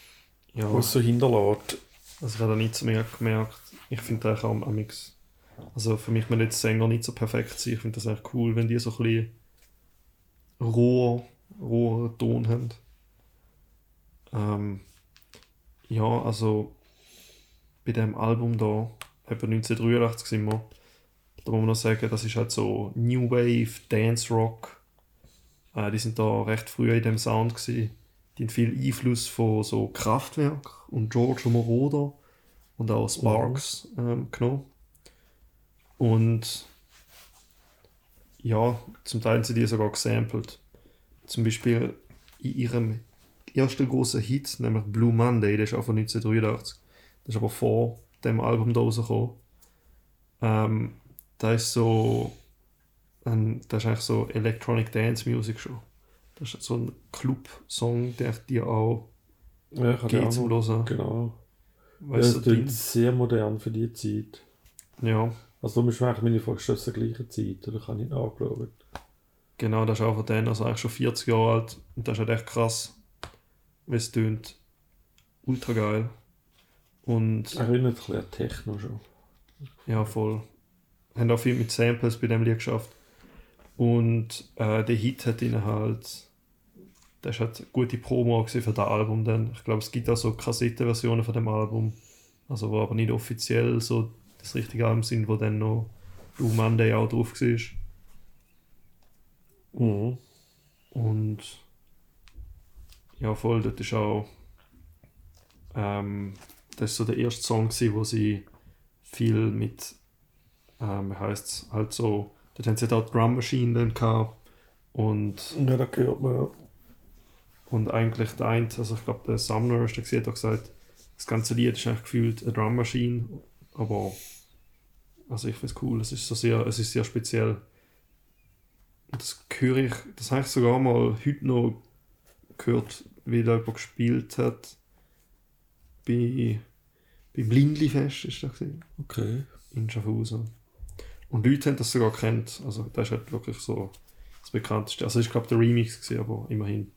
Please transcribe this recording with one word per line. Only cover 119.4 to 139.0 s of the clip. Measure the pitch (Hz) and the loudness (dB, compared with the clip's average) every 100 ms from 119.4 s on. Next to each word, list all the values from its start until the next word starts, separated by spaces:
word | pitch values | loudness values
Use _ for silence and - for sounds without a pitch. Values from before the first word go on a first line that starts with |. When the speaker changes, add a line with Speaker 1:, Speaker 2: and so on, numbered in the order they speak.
| - 110 120 120 117 | 0 0 2 2 0
Speaker 1:
ist | - | -2
der | |
gewesen, | 110 120 | -2 -2
hat | 113 | -2
auch | |
gesagt, | 110 110 110 - - - - - - | -2 -2 -2 -4 -20 -20 -20 -20 -16
das | - | -4
ganze | 113 113 117 | -2 0 2
Lied | 120 113 | 2 0
ist | 120 | -2
eigentlich | 113 | -4
gefühlt | - 120 117 113 | -2 0 0 0
eine | 117 | -4
Drum | 110 110 120 | 0 0 2
Machine, | 113 123 120 120 120 147 - - - | 0 0 0 -2 -6 -10 -18 -20 -16
aber, | - 110 101 98 - - - - _ _ _ _ _ _ _ - | -6 -2 -2 -2 -6 -16 -20 -20 _ _ _ _ _ _ _ -10
also | 117 120 | -8 -6
ich | 113 | -6
find's | 127 - | -8 -6
cool, | 131 117 | -4 -2
es | 110 | -4
ist | 123 - | -6 -6
so | 113 | -2
sehr, | 117 113 113 | 2 2 0
es | 113 | -2
ist | 113 | -2
sehr | 120 | -2
speziell. | 110 120 113 113 110 107 - _ _ _ _ _ _ _ _ _ _ _ _ _ - | -2 -4 -2 0 0 -2 -8 _ _ _ _ _ _ _ _ _ _ _ _ _ -12
Und | 110 | -10
das | - - - - | -10 -12 -12 -2
höre | 127 131 | 2 2
ich, | 131 117 - - | 0 -2 -12 -12
das | 117 | -2
habe | 131 | -2
ich | 139 | 0
sogar | - 120 127 | 2 4 4
mal | 131 120 120 110 | 4 4 2 0
heute | 147 143 135 | -2 -2 0
noch | 123 120 113 - _ _ _ _ _ _ - | 2 2 -2 -12 _ _ _ _ _ _ -8
gehört, | - 120 117 - - - - | 0 0 0 -10 -20 -16 -2
wie | 117 | 2
da | 117 113 | 4 2
jemand | 113 113 | 0 -8
gespielt | - - 120 123 120 - | -10 -2 2 2 -2 -2
hat. | 123 120 - - _ _ _ _ _ _ _ _ _ _ _ - | -2 -2 -12 -20 _ _ _ _ _ _ _ _ _ _ _ -14
Bei, | - 117 120 131 120 110 - _ _ _ _ _ _ - | -2 0 0 0 0 -2 -6 _ _ _ _ _ _ -4
beim | 113 | 4
Lindli-Fest | 123 143 151 151 139 139 135 - | 6 6 4 2 2 0 -2 -10
ist | - | -8
das | 135 | -10
gewesen. | - - 156 - | -8 -10 -10 -16
Speaker 2:
Okay. | - | -14